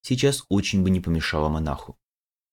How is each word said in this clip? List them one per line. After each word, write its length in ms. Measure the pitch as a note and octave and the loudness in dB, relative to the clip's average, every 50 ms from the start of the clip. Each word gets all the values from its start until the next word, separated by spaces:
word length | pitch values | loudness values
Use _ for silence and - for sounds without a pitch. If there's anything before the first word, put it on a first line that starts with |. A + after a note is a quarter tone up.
сейчас 420 | - - C3 B2+ C#3 C#3 C#3 - - _ | -2 -2 0 2 2 0 0 0 -4 _
очень 360 | F#2+ G2+ G2+ - - G2 F#2 | 0 0 0 2 0 2 2
бы 60 | F#2 | 4
не 100 | F#2 F#2 | 2 2
помешало 480 | F#2 F2 E2 D#2+ D#2+ - - D2+ D2+ D#2 | 0 0 -2 -2 -2 -2 0 0 0 0
монаху. 500 | D2+ D#2 D#2+ D2+ C#2 - - - - _ _ _ _ _ _ _ _ _ _ _ | 0 0 -2 -4 -4 -6 -10 -18 -20 _ _ _ _ _ _ _ _ _ _ _